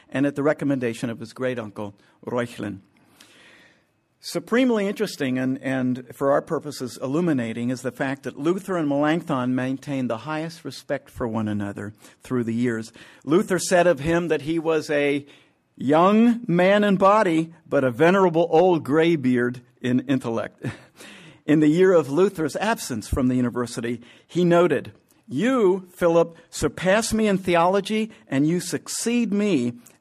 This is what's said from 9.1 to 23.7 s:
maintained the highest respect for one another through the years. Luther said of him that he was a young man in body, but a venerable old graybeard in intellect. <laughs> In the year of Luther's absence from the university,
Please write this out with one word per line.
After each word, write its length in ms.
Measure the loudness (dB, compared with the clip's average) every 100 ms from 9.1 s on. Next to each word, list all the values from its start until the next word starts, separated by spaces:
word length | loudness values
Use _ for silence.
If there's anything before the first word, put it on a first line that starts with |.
| 0 -2 -2 -2 -2
maintained 560 | -4 -6 -6 -4 -4
the 80 | -6
highest 440 | -6 -8 -8 -10
respect 460 | -14 -12 -8 -8 -8
for 180 | -8 -6
one 200 | -4 -4
another 480 | -4 -6 -8 -12 -16 -20 _
through 220 | -6 -4
the 100 | -2
years. 400 | -2 -2 -4 -8 -16 -20 -14
Luther 340 | 0 0 2 -2
said 300 | 2 4 4
of 120 | 2
him 280 | 0 -2 0
that 160 | -2
he 160 | -2 -4
was 320 | -2 -2 0
a 340 | 0 0 -2 -6 -18 _ _ _ -6
young 640 | 2 4 6 6 4 2 0
man 380 | 2 4 4
in 140 | 2 4
body, 540 | 4 4 4 0 -2 -8 -4
but 160 | 0
a 60 | 0
venerable 580 | 2 4 4 4 2 4
old 320 | 4 4 2
graybeard 800 | 2 2 2 2 2 2 0 -4 -14 _
in 200 | -2 0
intellect. 640 | 0 -2 -2 -6 -6 -8 -10
<laughs> 60 | -10 -16 -20 -20 -20 -20 -8 2
In 120 | 4
the 80 | 4
year 240 | 6 6
of 200 | 6 4
Luther's 440 | 2 2 0 -4 -2
absence 500 | -2 -2 -6 -8 -6
from 200 | -2 0
the 80 | 0
university, 640 | 0 -2 -6